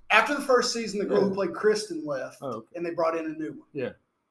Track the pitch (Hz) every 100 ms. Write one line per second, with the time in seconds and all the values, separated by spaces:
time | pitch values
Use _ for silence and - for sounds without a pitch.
0 | - 214 254 285 - 247 - 233 220 202
1 | 185 202 190 196 180 - 214 208 - 160
2 | 147 135 131 - 139 113 - 170 170 170
3 | 165 165 156 156 147 - - 139 117 -
4 | _ _ _